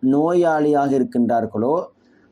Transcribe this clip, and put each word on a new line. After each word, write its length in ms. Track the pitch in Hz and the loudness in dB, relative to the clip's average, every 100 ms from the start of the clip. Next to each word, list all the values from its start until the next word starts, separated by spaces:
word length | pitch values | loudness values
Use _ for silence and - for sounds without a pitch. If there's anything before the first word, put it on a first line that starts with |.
நோயாளியாக 880 | 131 143 165 175 170 156 147 147 139 135 | 0 2 2 2 2 0 0 0 0 0
இருக்கின்றார்களோ, 840 | 120 123 117 117 110 104 120 165 - _ _ _ _ | -2 -2 0 0 -2 -4 -2 -2 -4 _ _ _ _